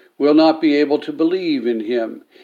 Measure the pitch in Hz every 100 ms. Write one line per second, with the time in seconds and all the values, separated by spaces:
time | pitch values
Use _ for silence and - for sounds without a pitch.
0 | _ - 143 156 160 156 156 143 143 147
1 | 156 147 165 190 175 135 117 113 107 123
2 | 113 - _ _